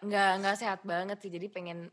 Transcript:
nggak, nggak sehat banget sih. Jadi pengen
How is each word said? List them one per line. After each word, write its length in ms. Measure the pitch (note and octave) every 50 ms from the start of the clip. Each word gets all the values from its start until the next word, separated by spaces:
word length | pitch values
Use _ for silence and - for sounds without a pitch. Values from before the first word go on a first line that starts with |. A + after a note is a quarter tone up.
nggak, 280 | - G#3 G#3 G3+ G3 F#3+ F#3 F#3+
nggak 140 | G3 G3 G3+ G#3
sehat 220 | A#3 G#3+ F#3+ F#3
banget 360 | - F#3+ E3+ F3 F#3 G3 G3+ G3+
sih. 80 | - G3
Jadi 160 | E3+ E3+ F3+ G#3
pengen 280 | - F#3 F3+ F3 E3+ E3+ E3+ F3